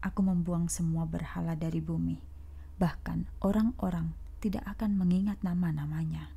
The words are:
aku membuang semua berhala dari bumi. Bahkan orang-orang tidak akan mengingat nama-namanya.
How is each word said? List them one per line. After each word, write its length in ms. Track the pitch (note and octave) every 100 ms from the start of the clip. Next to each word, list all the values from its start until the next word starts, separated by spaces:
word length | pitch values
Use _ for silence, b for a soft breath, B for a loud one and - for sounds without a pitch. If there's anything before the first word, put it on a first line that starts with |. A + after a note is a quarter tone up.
aku 200 | F#3+ -
membuang 480 | F#3+ F3+ E3+ E3+ E3+
semua 320 | - E3+ D#3+
berhala 480 | E3 E3+ E3 F3+ E3
dari 320 | D#3+ E3 E3
bumi. 320 | D#3+ E3 A#2+ E3 - B B B B -
Bahkan 480 | F3 - - E3+ F3+ -
orang-orang 720 | G3 G#3 A3 - F#3+ F3+ E3 D#3 - -
tidak 240 | G#3+ F3+
akan 320 | - G3+ A3 G3
mengingat 440 | F3+ F3+ G3+ G3+
nama-namanya. 880 | F#3 F3 F3 D3+ D3 D#3 D#3+ D#3+ D#3